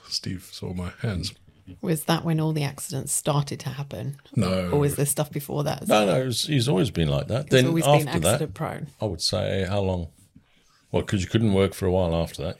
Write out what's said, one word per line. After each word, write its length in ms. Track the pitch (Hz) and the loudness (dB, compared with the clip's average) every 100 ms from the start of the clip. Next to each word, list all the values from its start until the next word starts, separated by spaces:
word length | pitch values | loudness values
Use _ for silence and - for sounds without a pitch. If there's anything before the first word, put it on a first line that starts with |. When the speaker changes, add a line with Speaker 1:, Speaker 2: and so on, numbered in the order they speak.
| - | -8
Speaker 1:
Steve 400 | - 104 90 - | -8 -6 -8 -10
saw 220 | - 101 | -12 -8
my 160 | 90 90 - | -6 -8 -6
hands. 320 | 117 92 87 - - _ - - | -4 -4 -6 -10 -20 _ -20 -8
Speaker 2:
Was 240 | - 160 | -4 -2
that 200 | - 165 | 0 -2
when 160 | 165 156 | 0 0
all 120 | 156 | 0
the 120 | 156 | -2
accidents 480 | 143 139 - 135 139 | -4 -6 -10 -8 -4
started 480 | - - 143 143 151 | -4 0 0 0 -4
to 80 | 135 | -10
happen? 480 | 127 139 - 123 143 - | -10 -10 -8 -8 -10 -6
Speaker 1:
No. 360 | - 92 92 90 | -2 0 0 0
Speaker 2:
Or 80 | 147 | 2
was 160 | 143 143 | 2 2
there 100 | 143 | 0
stuff 240 | - 143 | 0 -4
before 320 | 151 - 139 | -6 -6 -4
that 200 | 147 - | -4 -4
as 60 | 185 | 2
Speaker 3:
No, 160 | 214 | 4
Speaker 2:
well? 20 | 202 147 | 4 2
Speaker 3:
no, 60 | |
it 40 | 131 | 0
was, 200 | 113 - | -2 0
he's 220 | 143 117 | 2 2
always 220 | 180 131 | 2 2
been 160 | 87 78 | 2 2
like 200 | 71 71 | 2 0
that. 160 | 120 | -4
Speaker 2:
He's 60 | 151 | 4
Speaker 3:
Then 140 | 127 - | 4 6
Speaker 2:
always 160 | 165 | 4
been 240 | 139 147 - | 6 6 4
Speaker 3:
after 100 | - | 2
that, 80 | 80 | 2
Speaker 2:
accident 200 | 127 156 | 2 0
prone. 320 | 98 156 - 143 - | -6 -6 -6 -12 -6
Speaker 3:
I 40 | |
would 180 | 110 87 | -4 -2
say, 420 | - 98 101 95 90 | -2 0 0 0 0
how 120 | 101 | 0
long? 280 | 95 90 85 - _ - _ _ _ _ _ | 0 -2 -4 -12 _ -20 _ _ _ _ _
Well, 140 | 87 | -2
'cause 160 | - 104 | 0 -2
you 60 | 90 | 2
couldn't 240 | 113 113 | 2 4
work 200 | 95 95 | 4 2
for 140 | - 92 | 2 0
a 40 | |
while 200 | 92 87 82 | 2 2 0
after 260 | 82 - | -2 -4
that. 140 | 78 | -8